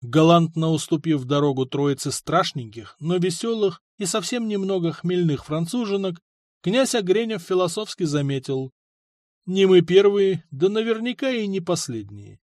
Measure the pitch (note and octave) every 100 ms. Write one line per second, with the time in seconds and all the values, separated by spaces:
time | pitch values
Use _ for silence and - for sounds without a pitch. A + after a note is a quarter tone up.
0 | - D#3 D#3+ E3+ E3 E3 D#3+ D#3 - D#3+
1 | E3 D3+ B2+ C#3+ D3 C3 C3 C#3 C#3+ C#3
2 | D3 - - D#3+ F3+ - A2+ A2 G#2+ -
3 | D3+ F3+ F3+ F3 A#3 A3+ G3+ E3+ _ _
4 | G3 A3 F3 B3 A3 G#3 F#3+ F#3+ E3+ D#3+
5 | E3+ F3+ F3 C#3 - D#3 E3+ B3 A3 G3
6 | F#3+ F3 _ _ _ _ - A3+ C4 B3
7 | F#3 F#3+ A3+ G#3+ - F#3 F3+ E3+ G#3+ -
8 | F3 D3 C#3 C#3 C3 C3+ C3 _ _ _
9 | _ _ _ _ - F#3 F#3+ F#3 E3+ F3+
10 | G3+ G3+ G3 F3 _ C3+ F3+ G#3+ A3+ A3
11 | A#3 A#3+ C4+ B3 G#3 F#3+ F3 E3+ - A#2
12 | G2+ G#2 G2+ G2+ _